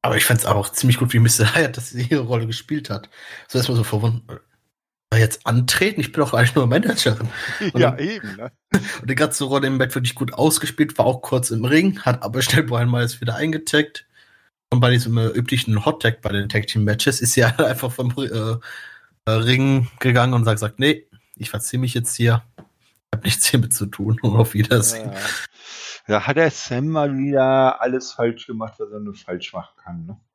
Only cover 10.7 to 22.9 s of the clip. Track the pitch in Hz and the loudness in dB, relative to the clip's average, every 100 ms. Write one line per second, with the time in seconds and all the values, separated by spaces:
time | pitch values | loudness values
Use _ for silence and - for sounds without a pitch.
10.7 | - 147 - 120 127 - 127 123 113 123 | 0 0 2 0 0 -2 -2 0 -2 2
11.7 | 151 196 190 - 123 107 127 127 147 135 | 4 2 0 -2 0 -2 -2 2 2 2
12.7 | 117 120 123 120 - 113 104 156 160 160 | 0 0 0 -2 -4 -6 -4 -4 -4 0
13.7 | 151 151 - _ _ _ _ _ _ _ | 0 0 -8 _ _ _ _ _ _ _
14.7 | 123 123 123 120 117 110 - 123 123 - | 2 4 4 2 0 0 -2 -2 -2 0
15.7 | 104 - - 113 110 104 101 101 107 104 | 0 0 0 -2 0 -4 -4 -2 -4 -2
16.7 | 113 104 107 - 127 123 - 117 - 131 | 0 0 2 0 0 0 2 2 2 0
17.7 | 120 127 123 123 123 135 110 110 117 - | 0 -6 -4 -4 -4 -4 -4 -4 -6 -8
18.7 | - - - _ _ - 110 117 127 135 | -18 -18 -20 _ _ 0 2 2 2 4
19.7 | 135 123 - 131 120 127 123 113 104 107 | 2 0 0 2 4 4 2 2 0 -4
20.7 | - 139 151 _ - _ - 117 110 - | 0 0 0 _ -20 _ -14 -8 -8 -4
21.7 | 127 127 120 117 - 117 117 - - - | -2 -2 -2 -4 0 2 2 -2 -20 -20
22.7 | _ _ | _ _